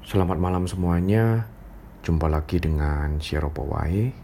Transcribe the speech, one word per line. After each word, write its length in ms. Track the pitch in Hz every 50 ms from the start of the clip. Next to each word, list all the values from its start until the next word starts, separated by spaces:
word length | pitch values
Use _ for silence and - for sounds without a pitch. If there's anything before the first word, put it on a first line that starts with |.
| - -
Selamat 260 | - 101 90 87 92
malam 300 | 82 90 90 92 90 92
semuanya. 800 | 90 92 92 90 87 85 87 87 95 104 110 113 113 113 113 110 - - - - - - - - - - -
Jumpa 240 | - - 82 80 80
lagi 320 | 80 76 78 80 - 95 87
dengan 640 | 85 80 78 76 73 73 73 73 73 76 73 73
Share 240 | 73 - 73 76 73
Apa 160 | 73 76 76
Wae. 480 | 73 71 - 76 73 78 87 101 113 127 127 -